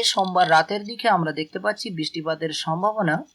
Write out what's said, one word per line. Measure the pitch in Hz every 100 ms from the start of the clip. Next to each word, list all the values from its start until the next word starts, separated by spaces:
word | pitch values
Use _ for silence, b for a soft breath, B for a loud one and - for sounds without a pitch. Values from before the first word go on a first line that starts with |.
সোমবার | 226 208 190 180 170
রাতের | 160 165 202
দিকে | 208 233 226
আমরা | 185 160
দেখতে | 151 156 190
পাচ্ছি | 202 208 226
বৃষ্টিপাতের | 165 151 165 160 156 160
সম্ভাবনা | 151 - 165 202 220 180 156 -